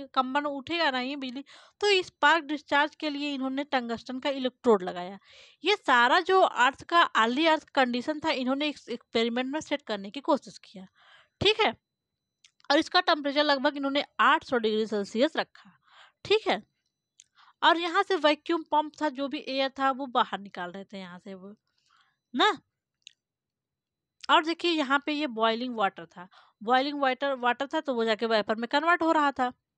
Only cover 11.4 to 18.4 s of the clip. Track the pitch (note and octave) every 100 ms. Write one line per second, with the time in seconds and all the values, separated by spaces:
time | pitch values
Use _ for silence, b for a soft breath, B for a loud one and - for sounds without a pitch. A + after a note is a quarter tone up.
11.4 | G4 G#4+ G4+ - _ _ _ _ _ _
12.4 | _ _ _ C#4+ D4+ F4+ F4+ D#4+ C#4+ C#4
13.4 | D4 C#4 C#4 C#4+ C#4 C#4 - - A#3 D#4+
14.4 | - B3 A3 G#3+ A3 G#3+ G3 A3 D4+ -
15.4 | F#3 - - _ b b b b - G#4+
16.4 | F#4+ G#3 - _ _ _ _ _ b b
17.4 | b _ D#4 E4 F4 F4+ G4 F#4 D4 D4